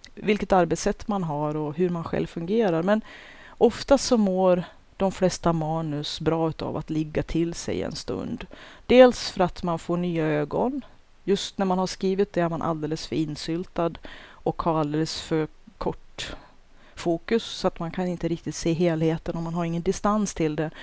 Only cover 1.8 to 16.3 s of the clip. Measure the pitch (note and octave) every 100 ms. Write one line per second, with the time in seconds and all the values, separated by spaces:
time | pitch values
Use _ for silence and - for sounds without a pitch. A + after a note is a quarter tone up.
1.8 | F3+ F3 E3 - E3 - E3 A3 G#3+ E3
2.8 | F3 G#3+ - - - - - - A#3+ -
3.8 | - C#4 - A#3+ G3+ F#3 F#3 F3+ E3+ -
4.8 | - - G3 - F#3 - F3 E3 D#3 D#3+
5.8 | D#3+ D3 D3 - D#3 E3 D#3+ D#3 - -
6.8 | D#3 D#3 D#3 D3+ D3 D#3+ E3+ E3+ - F2+
7.8 | - - - - - - F3+ - - -
8.8 | - A#3+ B3+ A#3 - - F3 - F3+ E3
9.8 | - F3 F3+ E3 D#3 D3+ D3 - A3+ C#4
10.8 | - - - - - G3 - - F#3+ F#3
11.8 | F#3 - F#3+ F#3+ G3+ - E3+ E3 - D#3+
12.8 | D3+ D#3+ - D3 D#3 D3 - E3 F#3 -
13.8 | E3+ E3 - - - - - - F3 D#3+
14.8 | D3+ D3+ D#3+ - - D#3+ D#3 - - -
15.8 | - - - - -